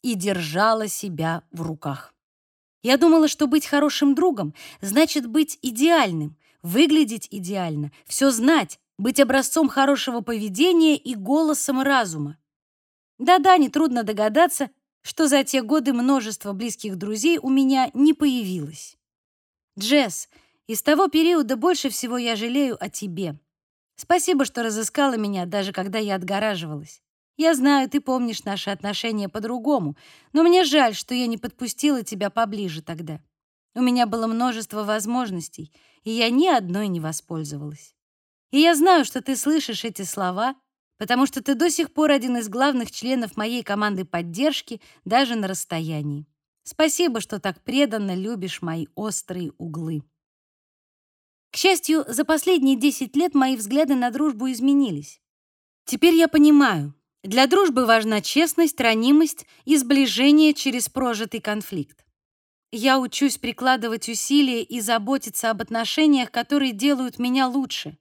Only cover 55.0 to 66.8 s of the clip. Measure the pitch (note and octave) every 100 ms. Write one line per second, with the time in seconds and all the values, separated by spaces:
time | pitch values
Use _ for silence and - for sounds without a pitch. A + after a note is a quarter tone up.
55 | D3 - _ _ _ _ _ _ - A#3+
56 | E4+ E4 E4 D#4+ D4 D4 C4+ F3 C#3+ -
57 | _ _ G3 A3+ C4 F#4+ F#4+ B3 A#3 A3+
58 | A3 G#3+ - C#4+ D#4+ - E4 - A#3 A3
59 | A#3+ D4 D#4+ - - _ - D4+ A#3+ C#4
60 | C4 G3 C4+ D4+ D#4 D4 C#4 B3 - -
61 | B3+ A3 A3+ A3 - G#3 - F#3 C#3 _
62 | _ _ _ _ _ _ _ A3+ C4 C4+
63 | B3+ - C#4 - A#3+ - B3+ B3+ A3+ A3+
64 | - A3+ - C#4+ C4+ A#3+ G#3 A#3+ G#3 A#3
65 | G#3 C4+ B3 - A3+ A3 A3+ A3+ A3+ -
66 | D#4 C#4 B3 A#3+ A#3+ C#4+ C4 G#3